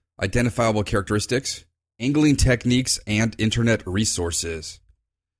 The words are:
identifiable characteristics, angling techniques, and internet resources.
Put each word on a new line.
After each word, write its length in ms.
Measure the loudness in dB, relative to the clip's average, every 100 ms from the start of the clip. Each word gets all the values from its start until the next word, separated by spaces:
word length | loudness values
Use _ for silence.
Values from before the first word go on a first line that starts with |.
| _ -6
identifiable 640 | -2 0 0 2 0 2
characteristics, 800 | 0 -2 0 -2 0 -4 -4 -12 -14 _ _ -6
angling 380 | -2 2 4 4
techniques, 640 | 4 2 2 0 0 -4 -2
and 260 | 0 0 0
internet 480 | -2 0 2 2 0
resources. 960 | -2 -2 -2 -4 -4 -6 -8 -12 -18 _ _ _ _ _ _